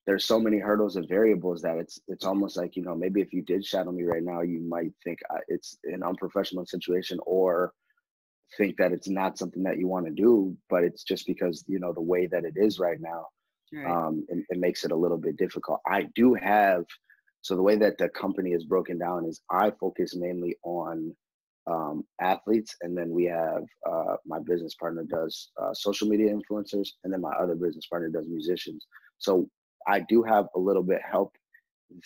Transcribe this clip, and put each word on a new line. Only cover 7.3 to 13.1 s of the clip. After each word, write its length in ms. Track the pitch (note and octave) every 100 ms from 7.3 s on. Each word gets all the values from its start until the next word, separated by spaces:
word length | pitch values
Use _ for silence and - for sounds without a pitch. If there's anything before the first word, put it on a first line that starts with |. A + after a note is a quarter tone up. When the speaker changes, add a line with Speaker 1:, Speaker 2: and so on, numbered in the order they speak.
| F#2 F#2 F2 F2+ - _ _ _ _ _ _ _ -
Speaker 1:
think 220 | G2 -
that 140 | F#2
it's 160 | F2+ -
not 280 | F#2+ F#2+ -
something 260 | F2+ F2
that 120 | F#2+ -
you 80 | F#2
wanna 240 | F#2 E2+
do, 460 | D#2 A2 A2+ F#2+ F2+ _
but 120 | F#2
it's 220 | F2 -
just 220 | - F#2+ -
because, 360 | F2+ F2+ D#2+ -
you 120 | F#2+
know, 140 | F2+
the 80 | E2+
way 260 | E2 F2+ F2+
that 200 | F2 E2
it 80 | D#2+
is 220 | G#2+ F2+
right 220 | F2 E2
now, 260 | E2